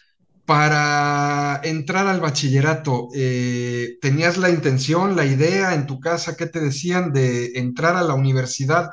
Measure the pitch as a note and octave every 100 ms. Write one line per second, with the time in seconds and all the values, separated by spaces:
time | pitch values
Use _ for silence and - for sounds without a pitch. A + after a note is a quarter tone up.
0 | _ _ _ _ - D3 D3+ D3+ D3 D3
1 | D3 C#3+ C#3+ C#3+ C#3+ C#3+ D#3+ D#3+ C#3+ F#3
2 | G3 F#3 D#3 C#3 C#3 C3+ D3 D#3 D3 B2
3 | A#2+ C3+ C3 B2 B2 B2 B2 A#2+ A#2+ -
4 | C#3 C#3+ E3+ F3 F3+ E3+ C#3 C3 D3+ E3
5 | G3 F3+ C#3 C3+ D#3+ G3 F#3 D#3+ C#3+ C3
6 | E3 E3+ E3+ - D#3+ E3 D3 - F3 F3+
7 | E3+ C3+ B2+ A#2+ A#2+ B2+ B2 - E3 F3+
8 | E3 C3+ C3+ C3 B2+ - C3+ E3 E3